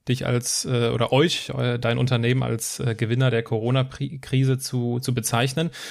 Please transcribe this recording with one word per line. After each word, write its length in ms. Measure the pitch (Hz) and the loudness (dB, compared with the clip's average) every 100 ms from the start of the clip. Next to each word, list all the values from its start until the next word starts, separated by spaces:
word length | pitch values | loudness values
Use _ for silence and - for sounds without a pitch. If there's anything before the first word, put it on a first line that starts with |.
| - | -4
dich 180 | 127 - | -2 0
als, 400 | 120 - - - | 0 0 -4 0
äh, 240 | 120 117 | 0 2
oder 220 | 117 117 | 2 2
euch, 380 | 131 165 - - | 4 4 2 -4
äh, 280 | 131 123 120 | -2 -2 0
dein 200 | 120 123 | 0 2
Unternehmen 440 | 127 123 117 127 | 2 2 2 2
als, 380 | 120 113 - - | 0 -2 -4 -4
äh, 160 | 127 110 | -2 0
Gewinner 340 | 110 123 131 | 0 2 2
der 140 | 117 | 2
Corona-Krise 1120 | 113 113 117 131 131 - 139 139 - 131 131 127 | 0 -2 0 0 0 -4 -8 -8 -2 2 2 2
zu, 420 | - 123 120 120 | -2 -2 -2 -2
zu 140 | 131 | -2
bezeichnen. 560 | 120 - 120 135 160 160 - - | -2 0 2 2 0 -2 -4 -14